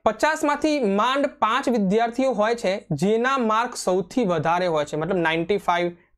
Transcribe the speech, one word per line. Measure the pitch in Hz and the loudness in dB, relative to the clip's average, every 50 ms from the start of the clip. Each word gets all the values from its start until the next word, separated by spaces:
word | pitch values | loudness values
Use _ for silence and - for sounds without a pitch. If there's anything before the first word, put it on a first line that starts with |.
| - | -2
પચાસમાંથી | 220 214 214 302 302 311 311 311 294 294 285 311 311 294 294 | -2 0 2 0 0 0 2 0 0 -2 0 0 0 0 2
માંડ | 247 196 196 202 220 247 269 285 277 | 0 0 2 2 2 2 2 0 -2
પાંચ | 285 - - 220 214 233 269 277 294 | -2 -2 -2 -2 0 0 0 0 0
વિદ્યાર્થીઓ | 240 226 202 180 202 226 233 233 233 - 262 262 240 | 0 0 2 2 2 2 0 0 0 -2 -2 0 0
હોય | 196 208 220 240 | 0 0 0 0
છે | 233 - 185 190 214 - - | -2 -2 -2 -2 -2 -4 -6
જેના | 160 135 165 202 220 226 240 262 277 269 | -4 0 0 2 2 2 2 0 0 0
માર્ક | 233 214 214 220 240 247 247 | 0 0 2 0 0 -2 -6
સૌથી | - - 196 185 190 185 - - 254 240 | -6 -2 -2 0 0 -2 -2 -2 -2 0
વધારે | 180 175 160 139 160 170 180 185 | 0 0 0 0 0 0 0 0
હોય | 175 160 151 147 | 0 0 0 -2
છે, | - 160 | -2 -4
મતલબ | 151 156 175 196 | -6 -4 -2 0
નાઇન્ટી | 180 165 160 160 165 170 170 208 190 | 0 0 0 0 0 0 0 -2 -2
ફાઈવ, | - - 175 175 175 175 175 - _ _ _ | 0 0 0 0 0 -2 -4 -8 _ _ _